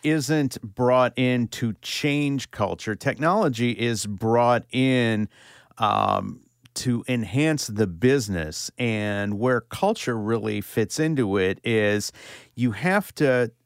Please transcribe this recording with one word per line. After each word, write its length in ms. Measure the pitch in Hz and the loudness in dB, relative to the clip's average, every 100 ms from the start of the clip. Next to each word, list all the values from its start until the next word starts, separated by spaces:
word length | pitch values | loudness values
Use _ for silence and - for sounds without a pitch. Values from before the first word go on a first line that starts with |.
isn't 580 | 156 156 127 156 135 - | 0 0 2 2 0 -4
brought 500 | 107 95 123 127 123 - | -10 0 4 6 4 2
in 320 | 127 123 113 | 2 2 0
to 240 | - 117 101 | -2 -4 -4
change 680 | - - 151 143 147 139 - | -8 -4 0 0 0 -2 -6
culture. 440 | - 98 87 - | -4 -4 -4 -6
Technology 800 | 104 143 117 156 202 175 113 120 | -4 -4 -2 0 2 2 0 -2
is 340 | 113 120 110 104 | 0 -2 -2 -6
brought 580 | 98 113 117 120 120 - | -4 2 4 4 2 0
in, 580 | 127 131 127 117 107 107 - - - - - | 0 2 4 2 0 -2 -8 -20 -20 -20 -2
um, 640 | 110 101 - - 98 - _ _ - | 0 2 2 0 -4 -10 _ _ -16
to 300 | - 127 117 - | -6 -2 -2 -2
enhance 580 | 123 104 123 156 151 - | -4 -2 0 2 0 -2
the 200 | 104 104 | 0 -2
business. 840 | 85 123 139 104 90 78 78 - - | 2 2 4 0 -4 -4 -8 -10 -6
And 600 | 120 107 104 101 101 104 | -4 -2 -2 -2 -4 -2
where 220 | 123 123 | 0 0
culture 560 | - - 196 226 - 113 | -2 -2 -2 0 -4 -4
really 440 | 104 113 107 104 | -2 -2 -2 -4
fits 380 | - - 107 - | -4 -2 -2 0
into 360 | 156 147 107 98 | 0 0 0 2
it 220 | 92 95 | 0 -2
is 480 | 120 113 104 104 - - - - - | 0 2 2 0 -2 -10 -20 -20 -14
you 180 | - 123 | -2 -2
have 420 | 101 170 202 - - | 0 0 0 -2 0
to 340 | 143 127 117 - | 2 2 0 -4